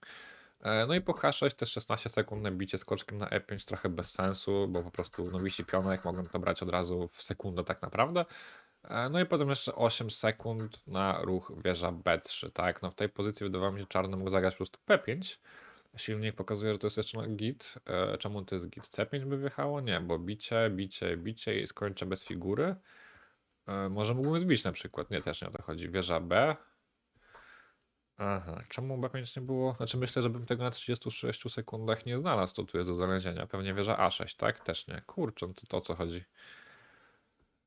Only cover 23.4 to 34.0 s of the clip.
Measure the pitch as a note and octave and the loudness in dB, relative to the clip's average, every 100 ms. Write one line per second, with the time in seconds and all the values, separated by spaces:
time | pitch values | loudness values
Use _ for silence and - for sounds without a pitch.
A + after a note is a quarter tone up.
23.4 | _ _ - G2 G2 G2 G#2+ B2 C#3 E3 | _ _ -6 -2 0 2 2 2 4 4
24.4 | F3+ B2+ - - - - - F#2+ - - | 6 4 4 -2 -6 -6 -2 -2 -2 -4
25.4 | - - - E2 E2+ F#2 F2 E2 E2+ F2+ | -6 -8 -6 -6 -2 -2 2 2 4 6
26.4 | C#3+ D3+ - _ _ _ _ _ _ - | 6 4 -6 _ _ _ _ _ _ -20
27.4 | - - - _ _ _ _ - G2+ G2 | -20 -20 -20 _ _ _ _ -4 0 0
28.4 | E2+ D#2+ A#2 - C3 C3 B2+ C3 B2 - | -2 -10 -8 -6 -4 -2 -2 -4 -6 -6
29.4 | B2+ C3 C3 A#2+ A#2 B2+ B2 - A#2+ A#2+ | -2 0 2 0 -2 0 0 2 2 2
30.4 | A#2+ A#2+ B2 - - A#2+ A#2 - A#2+ A2+ | 0 0 0 -2 -2 -2 -2 -4 -2 -2
31.4 | A2+ - A2+ A2 A2 A2 A#2 B2 E3+ A#2 | -4 -6 -6 -2 0 0 0 -2 2 4
32.4 | F#2 - G2 F#2 F2 F2 F#2 F#2+ F#2 F2 | 2 0 -2 0 2 2 2 2 0 -2
33.4 | - G2 G2 F#2+ G2+ A2 | -4 -2 -2 0 2 4